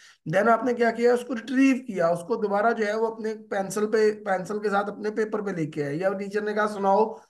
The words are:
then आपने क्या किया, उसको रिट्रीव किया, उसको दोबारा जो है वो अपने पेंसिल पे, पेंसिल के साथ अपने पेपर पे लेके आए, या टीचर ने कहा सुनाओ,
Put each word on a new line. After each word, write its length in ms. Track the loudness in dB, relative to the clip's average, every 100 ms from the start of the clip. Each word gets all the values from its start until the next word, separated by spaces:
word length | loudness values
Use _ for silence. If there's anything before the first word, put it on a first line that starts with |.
| -20 _ -2
then 200 | 2 4
आपने 260 | 4 2
क्या 160 | 2 0
किया, 240 | 2 2
उसको 200 | 2 -2
रिट्रीव 440 | -8 -4 2 4 4
किया, 320 | -2 0 2
उसको 260 | 0 -2 -2
दोबारा 360 | 0 2 2
जो 120 | 2
है 120 | 0 0
वो 100 | -2
अपने 280 | -2 -8
पेंसिल 520 | -8 -6 -4 -4 -2 0
पे, 240 | 4 4
पेंसिल 480 | 2 -2 -2 -2 -4
के 100 | 0
साथ 160 | 0
अपने 260 | -2 -4 -6
पेपर 320 | -2 -2 -2
पे 100 | -4
लेके 300 | -4 -4 -4
आए, 120 | -4
या 180 | -2 -2
टीचर 300 | -2 -4 -4
ने 120 | -2
कहा 120 | 0 -2
सुनाओ, 540 | 0 2 4 4 -2